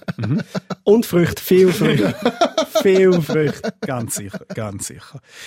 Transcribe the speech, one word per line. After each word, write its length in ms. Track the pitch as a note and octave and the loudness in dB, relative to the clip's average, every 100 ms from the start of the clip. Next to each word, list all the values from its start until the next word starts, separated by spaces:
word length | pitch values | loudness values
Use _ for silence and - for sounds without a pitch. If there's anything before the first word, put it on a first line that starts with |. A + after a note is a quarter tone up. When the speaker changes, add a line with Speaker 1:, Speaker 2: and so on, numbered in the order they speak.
| - - | -10 -6
Speaker 1:
Mhm. 240 | G#2+ D#3 - F#3+ - F#3 | -4 -4 -4 -10 -10 -4
Speaker 2:
Und 240 | - A3+ - | 4 4 4
Früchte, 340 | F3 E3+ - | 0 0 -2
viel 300 | - F#3 F#3 | 2 4 4
Früchte. 400 | F3 - D3 G3 - | 4 2 2 0 0
Speaker 3:
<laughs> 60 | B3 - - - - D#4+ | -2 0 -2 -2 -2 0
Speaker 2:
Viel 360 | G#3+ F#3+ F#3+ F3+ | 2 4 4 2
Früchte. 500 | D3+ D3+ D3 - A3 - | 0 -2 -2 -4 -10 -8
Speaker 1:
Ganz 360 | - B2+ A#2 - | -8 -6 -6 -8
sicher, 240 | G2+ F#2 - | -10 -14 -12
ganz 320 | - G#2+ G2 - | -10 -10 -10 -12
sicher. 320 | - - C3+ _ - | -16 -20 -20 _ -20